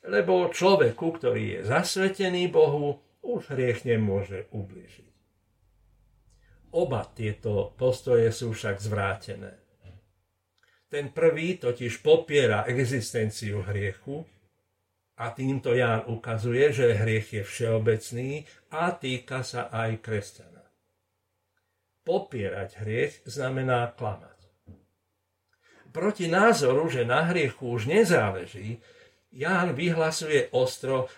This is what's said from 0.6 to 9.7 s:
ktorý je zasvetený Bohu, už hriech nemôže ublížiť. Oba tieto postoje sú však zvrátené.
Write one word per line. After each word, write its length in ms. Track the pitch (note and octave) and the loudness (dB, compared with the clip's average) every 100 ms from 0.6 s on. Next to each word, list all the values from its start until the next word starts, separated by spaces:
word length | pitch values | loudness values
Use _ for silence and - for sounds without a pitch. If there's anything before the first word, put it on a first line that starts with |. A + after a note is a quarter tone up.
| F3+ G3 B2 - E3 D#3+ | 6 6 6 2 -4 -2
ktorý 280 | A#2+ A2 G#2+ | -2 -2 -2
je 120 | F2+ | -4
zasvetený 880 | F#2+ D3 - F#3 F#3+ F#3+ F#3+ F3+ F3 | -2 0 0 0 0 0 -2 0 2
Bohu, 480 | D#3+ D#3 D3 C#3+ C#3+ _ _ | 6 6 4 -2 -6 _ _
už 320 | - A#3+ - C3 | -6 -6 -4 -2
hriech 320 | B2+ A2+ C3 | 0 0 0
nemôže 640 | A2+ G#2+ G2 G2 F#2+ - | 0 2 0 -4 -8 -10
ublížiť. 640 | A2 F#2+ - - - - _ _ _ _ _ _ _ _ _ _ _ _ _ _ _ _ - | -12 -12 -14 -20 -20 -20 _ _ _ _ _ _ _ _ _ _ _ _ _ _ _ _ -2
Oba 320 | E3 A#2 - | 0 -2 -6
tieto 640 | - G#2+ G2+ A2+ G2+ - - | -6 -6 -4 -2 -2 -2 -2
postoje 480 | B2+ B2 - A#2+ A2+ A2 | 0 0 2 4 4 2
sú 160 | A#2 | -6
však 320 | A2 G#2+ G2 | -6 -6 -4
zvrátené. 800 | G#2+ G#2 G2 F#2+ - G2 G2 - _ | -4 -2 -2 -4 -10 -14 -16 -20 _